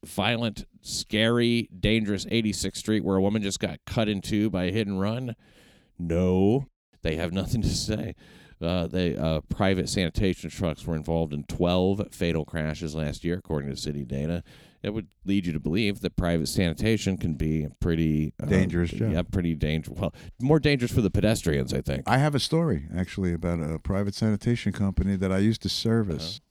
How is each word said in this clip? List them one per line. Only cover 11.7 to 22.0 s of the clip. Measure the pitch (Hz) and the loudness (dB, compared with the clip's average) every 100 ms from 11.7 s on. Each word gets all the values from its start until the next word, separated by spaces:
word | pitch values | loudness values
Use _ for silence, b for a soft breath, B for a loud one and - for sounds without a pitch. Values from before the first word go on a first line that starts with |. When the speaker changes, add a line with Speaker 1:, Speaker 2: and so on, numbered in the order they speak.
| 90 92 98 - | 4 2 0 -4
Speaker 1:
fatal | - 87 80 | -2 0 0
crashes | 73 82 78 78 80 78 | -2 -4 -4 -4 -6 -4
last | 76 73 | -4 -4
year, | 85 90 | -4 -4
according | - 76 69 | -4 -4 -4
to | 65 | -6
city | - 71 | -6 -6
data. | 65 67 76 87 - B B B | -6 -4 -2 -4 -6 B B B
It | 101 | -6
would | 107 98 _ 90 | -6 -8 _ 0
lead | 98 87 | 0 2
you | |
to | 76 | -2
believe | 76 87 107 101 | 0 2 0 0
that | - - | -4 -2
private | 90 85 69 | 0 2 0
sanitation | - 87 80 107 110 98 92 | 0 0 2 2 2 0 -2
can | 87 | -2
be | 71 78 78 73 - | -2 0 0 -2 -2
pretty, | 87 82 80 76 76 - | 0 2 2 2 0 -4
uh, | 73 | 0
Speaker 2:
Dangerous | 92 95 85 87 | 2 4 2 0
job. | - 113 | 0 0
Speaker 1:
Yeah, | 85 | 0
pretty | - 101 87 78 | 0 -2 0 0
dangerous. | 76 78 - - | 0 0 -4 -6
Well, | 87 B B - | -6 B B -4
more | 127 156 | 2 4
dangerous | 147 143 120 | 4 2 2
for | - | 2
the | 101 | 2
pedestrians, | 101 101 113 - 71 64 | 4 2 2 2 0 0
I | 67 | -4
think. | 69 67 | -2 -4